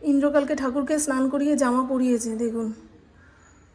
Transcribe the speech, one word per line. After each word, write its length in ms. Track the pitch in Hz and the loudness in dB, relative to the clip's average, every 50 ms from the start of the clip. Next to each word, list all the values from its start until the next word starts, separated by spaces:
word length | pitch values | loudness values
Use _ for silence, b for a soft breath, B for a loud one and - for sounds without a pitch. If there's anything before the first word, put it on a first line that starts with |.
| - | -2
ইন্দ্র 280 | 302 277 277 277 294 | 2 2 4 2 4
কালকে 260 | 285 294 277 262 302 | 2 2 2 2 -2
ঠাকুরকে 420 | - 269 262 240 285 269 - 311 302 | -2 -2 -2 -2 -2 -2 0 0 0
স্নান 300 | 294 294 262 262 262 269 | 0 0 0 0 0 0
করিয়ে 280 | 269 285 285 294 294 | 0 0 0 0 2
জামা 300 | 247 277 254 247 254 262 254 | 2 2 2 2 0 0 0
পরিয়েছে, 480 | 269 254 254 254 247 233 226 233 220 | 0 0 2 2 0 0 -2 -4 -4
দেখুন 360 | 220 240 233 220 233 226 220 220 - - - - - _ _ b b b b b b b b b b b b _ | -4 -4 -4 -4 -4 -6 -6 -8 -10 -16 -20 -20 -20 _ _ b b b b b b b b b b b b _